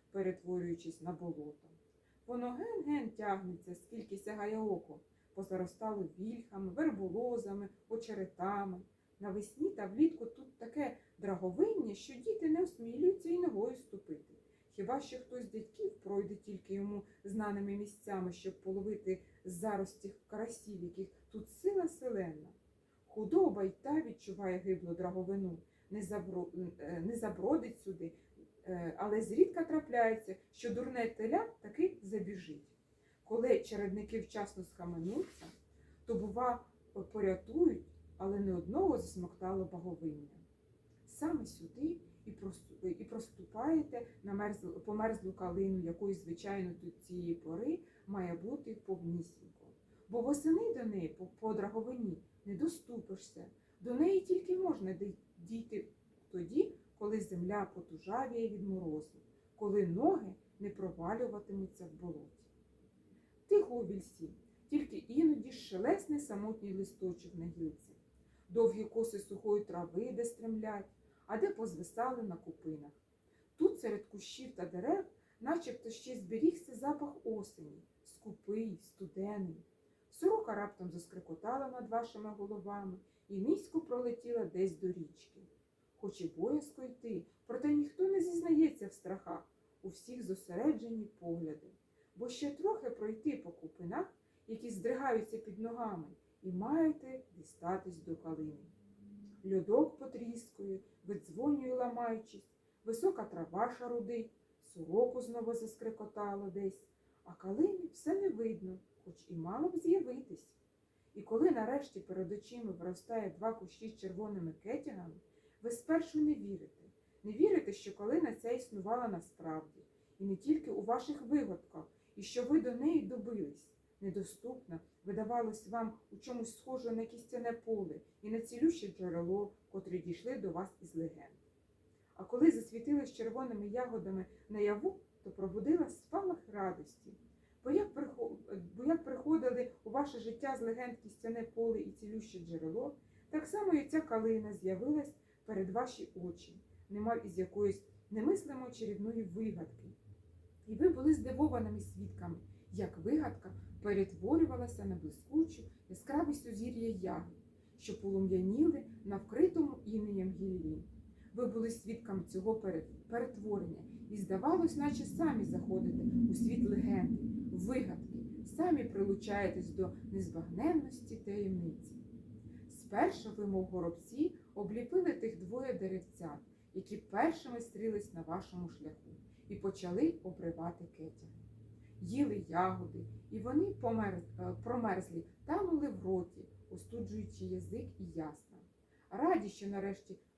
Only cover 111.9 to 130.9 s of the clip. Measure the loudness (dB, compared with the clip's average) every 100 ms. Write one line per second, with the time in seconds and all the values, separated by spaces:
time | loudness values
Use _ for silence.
111.9 | -10 -6 -4 -2 -4 -8 -8 -6 -6 -6
112.9 | -6 -4 -2 -2 0 -2 -2 -8 -10 -12
113.9 | -8 -8 -6 -4 -4 -6 -6 -4 -4 -4
114.9 | -10 -12 -16 _ _ _ _ -8 -4 2
115.9 | 2 4 4 4 4 0 -6 -10 _ -20
116.9 | _ _ _ -4 8 8 8 4 -6 -8
117.9 | -6 2 2 2 0 -2 -2 -4 -6 0
118.9 | 0 0 -4 -8 -10 -6 -6 -6 -18 -20
119.9 | _ _ -6 -2 0 4 2 2 -2 0
120.9 | 0 0 -6 2 2 2 -4 -8 -14 -14
121.9 | _ _ -14 -6 -2 4 4 4 2 4
122.9 | 4 2 -4 -4 -2 -4 -6 -20 _ _
123.9 | -10 -6 -4 -6 -8 -10 -10 -10 -12 -12
124.9 | _ -6 -2 0 2 0 -4 -4 -2 -2
125.9 | -6 -18 -16 -8 -6 -6 -8 -8 -6 -2
126.9 | -2 -4 -8 -8 -4 -2 -2 -2 0 -2
127.9 | -6 -12 _ -4 -4 -2 4 4 4 -4
128.9 | -4 -2 0 2 0 0 -6 _ -10 -4
129.9 | -4 -4 -6 -4 -4 -4 -4 -6 -10 -8